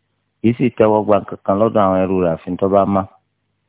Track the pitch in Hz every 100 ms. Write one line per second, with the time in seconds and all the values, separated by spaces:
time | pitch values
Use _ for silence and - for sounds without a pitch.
0 | _ _ _ _ 110 123 123 - 110 107
1 | 104 101 - - - 98 113 107 98 92
2 | 92 95 87 80 - 90 98 98 98 98
3 | 95 _ _ _ _ _